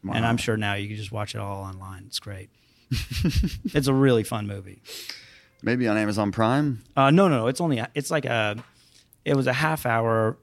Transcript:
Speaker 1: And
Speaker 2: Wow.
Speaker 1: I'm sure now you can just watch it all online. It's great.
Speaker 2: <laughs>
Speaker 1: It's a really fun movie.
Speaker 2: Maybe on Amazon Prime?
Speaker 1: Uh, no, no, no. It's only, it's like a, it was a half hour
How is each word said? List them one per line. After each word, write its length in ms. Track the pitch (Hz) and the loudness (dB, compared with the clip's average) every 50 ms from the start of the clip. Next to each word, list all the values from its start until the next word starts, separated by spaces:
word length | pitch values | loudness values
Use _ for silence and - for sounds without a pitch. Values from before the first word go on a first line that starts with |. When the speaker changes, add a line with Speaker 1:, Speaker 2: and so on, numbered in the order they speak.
| - | -8
Speaker 1:
And 200 | 95 - 113 113 | -4 -2 0 2
Speaker 2:
Wow. 40 | 117 | 2
Speaker 1:
I'm 80 | 117 | 0
sure 200 | 117 - - 110 | 0 0 0 -2
now 180 | 107 104 101 101 | 0 0 -2 -2
you 140 | 101 101 101 | -4 -4 -6
can 80 | 107 | -8
just 160 | 107 107 98 107 | -10 -10 -8 -8
watch 220 | 104 104 - - | -8 -8 -8 -8
it 60 | 110 | -8
all 220 | 101 98 101 98 98 | -8 -8 -8 -8 -10
online. 420 | 95 92 95 95 95 95 92 98 | -10 -12 -14 -14 -14 -16 -16 -14
It's 120 | - - - | -12 -12 -12
great. 320 | - 104 98 95 95 - _ _ _ _ _ _ _ - | -10 -10 -14 -14 -14 -18 _ _ _ _ _ _ _ -6
Speaker 2:
<laughs> 0 | - - - - - - - 160 - - - 170 - - - - - | -6 -6 -4 -4 -4 -2 0 0 2 2 0 0 -2 -4 -6 -4 -2
Speaker 1:
It's 120 | 147 135 | 0 2
a 80 | 135 135 | 2 4
really 280 | 135 135 135 123 113 104 | 4 6 6 6 4 2
fun 220 | - 120 107 104 | 0 -4 -4 -4
movie. 360 | 101 101 98 92 98 95 - _ - - - - - - - - - - - - _ _ _ - | -6 -8 -8 -12 -14 -18 -20 _ -18 -16 -16 -14 -14 -16 -16 -18 -20 -20 -20 -20 _ _ _ -2
Speaker 2:
Maybe 260 | - 120 123 123 113 | -2 0 2 2 2
on 80 | 107 | 2
Amazon 340 | 107 107 104 104 107 104 101 98 | 2 0 0 0 0 0 0 2
Prime? 500 | 113 110 113 127 143 151 143 127 107 - _ - | 2 2 2 4 2 2 0 -2 -4 -8 _ 0
Speaker 1:
Uh, 140 | 143 135 135 | 2 4 6
no, 180 | 151 185 196 185 | 8 6 6 6
no, 100 | 147 120 | 4 2
no. 60 | 110 120 | 2 0
It's 120 | 135 - | 0 0
only, 220 | 175 165 139 113 117 - - | 0 0 0 0 -2 -4 -4
it's 160 | 147 139 - | -6 -4 -2
like 140 | 170 151 127 | -2 -2 -2
a, 360 | 127 120 113 107 104 104 113 - - _ _ _ _ _ - _ _ _ - - | 0 0 0 0 0 -2 -6 -10 -16 _ _ _ _ _ -20 _ _ _ -8 -2
it 100 | 151 143 | 0 0
was 120 | 135 131 | 2 2
a 60 | 127 127 | 2 0
half 340 | 131 156 156 160 151 - | 0 0 0 0 0 0
hour 500 | 123 113 117 117 113 113 113 110 110 - - | 0 0 2 2 2 2 2 2 2 0 -4